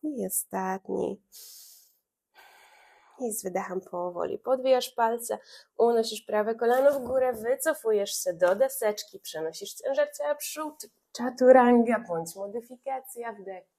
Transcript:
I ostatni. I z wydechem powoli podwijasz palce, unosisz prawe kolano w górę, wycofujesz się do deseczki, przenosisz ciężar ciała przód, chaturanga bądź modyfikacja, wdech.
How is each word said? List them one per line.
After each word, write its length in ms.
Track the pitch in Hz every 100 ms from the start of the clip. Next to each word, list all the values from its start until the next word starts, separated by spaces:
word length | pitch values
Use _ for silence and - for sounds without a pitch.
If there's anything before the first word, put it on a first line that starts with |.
I 220 | 302 269 190
ostatni. 960 | - - 190 190 190 - - - 202 _ - - - - - _ _ _ _ _ _ - _ _ _ _ _ _ -
I 120 | 247
z 100 | 208
wydechem 380 | 190 180 185 185
powoli 560 | 185 180 180 175 170 -
podwijasz 520 | - 254 262 254 247
palce, 480 | - 226 233 233 214 - - - -
unosisz 440 | 233 233 226 214
prawe 340 | - 208 214 226
kolano 440 | 233 254 277 277
w 40 |
górę, 300 | 240 262 254
wycofujesz 920 | 233 226 262 311 302 226 214 202 -
się 100 | 185
do 220 | 165 175 196
deseczki, 640 | 269 - 220 208 - 190
przenosisz 540 | - 160 160 165 202
ciężar 340 | - - 269 294 -
ciała 180 | 294 294
przód, 400 | - 294 311 302 - _ _ -
chaturanga 880 | 240 247 254 262 240 240 226 220 -
bądź 280 | 170 165 190
modyfikacja, 1000 | 202 220 233 254 - 262 262 233 233
wdech. 300 | 208 190 185 185